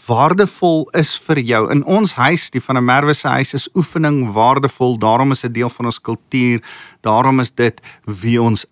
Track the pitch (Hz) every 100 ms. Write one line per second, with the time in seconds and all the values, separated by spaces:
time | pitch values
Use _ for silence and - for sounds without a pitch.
0 | - 117 147 180 196 - 175 160 143 170
1 | 151 - - 156 117 113 110 143 143 196
2 | 208 - 131 170 - 127 - 131 123 131
3 | 147 151 143 127 131 139 - 190 156 170
4 | 156 143 120 104 117 135 135 - 123 117
5 | 110 117 135 131 139 117 120 - 120 -
6 | - 113 _ 131 123 117 - - - _
7 | 110 110 131 131 123 - 120 - - -
8 | - 98 110 120 117 107 -